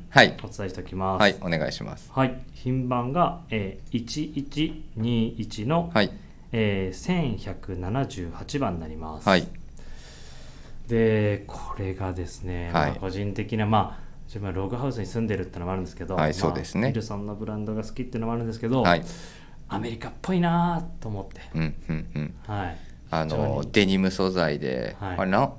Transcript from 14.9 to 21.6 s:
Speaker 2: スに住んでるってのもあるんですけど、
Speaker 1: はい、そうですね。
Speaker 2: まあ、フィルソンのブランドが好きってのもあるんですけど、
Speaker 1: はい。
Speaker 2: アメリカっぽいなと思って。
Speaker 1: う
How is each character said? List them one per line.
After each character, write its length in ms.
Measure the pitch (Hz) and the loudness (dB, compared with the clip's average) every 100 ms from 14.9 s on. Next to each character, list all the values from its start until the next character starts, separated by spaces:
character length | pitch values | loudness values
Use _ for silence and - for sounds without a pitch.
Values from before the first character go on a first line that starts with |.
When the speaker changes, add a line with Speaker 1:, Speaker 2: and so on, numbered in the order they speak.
Speaker 2:
ス 80 | 117 | -2
に 60 | 95 | -2
住 160 | 117 | -2
ん 40 | 110 | 0
で 100 | 95 | 0
る 100 | 87 | -2
っ 40 | |
て 80 | - | -4
の 80 | 87 | -2
も 60 | |
あ 20 | |
る 80 | 95 | -2
ん 20 | |
で 60 | 87 | -4
す 60 | - | -6
け 100 | 82 | -2
ど、 80 | |
Speaker 1:
は 140 | 85 76 | 2 2
い、 40 | |
そ 180 | 80 87 | 2 2
う 40 | |
で 100 | - | 0
す 120 | - 90 | -2 0
ね。 40 | |
Speaker 2:
ま 60 | 131 | 2
あ、 40 | |
フ 20 | |
ィ 20 | 110 | 0
ル 60 | |
ソ 140 | 104 101 | -2 -4
ン 100 | 101 | -6
の 80 | |
ブ 100 | 104 | -6
ラ 120 | 107 107 | -6 -4
ン 100 | 107 | -4
ド 80 | |
が 80 | 107 | -4
好 100 | 107 | -4
き 100 | - | -6
っ 20 | 117 | -4
て 120 | 117 | -2
の 80 | 113 | -2
も 60 | |
あ 40 | 117 | 0
る 80 | |
ん 20 | 117 | -2
で 60 | |
す 60 | 110 | -2
け 80 | 113 | 0
ど、 140 | 131 | 4
Speaker 1:
は 140 | 92 85 | 6 6
い。 60 | 80 - - - - - - | 2 -8 -12 -16 -16 -16 -6
Speaker 2:
ア 100 | 104 | -4
メ 120 | 117 | -4
リ 80 | 110 | -4
カ 100 | - | -8
っ 40 | - | -6
ぽ 100 | - | 0
い 80 | 185 | 4
な 420 | 175 170 170 170 170 - | 6 6 4 2 -2 -6
と 100 | 117 | -4
思 140 | 101 | -4
っ 60 | - | -6
て。 140 | - - | -10 -6
Speaker 1:
う 60 | 80 | 0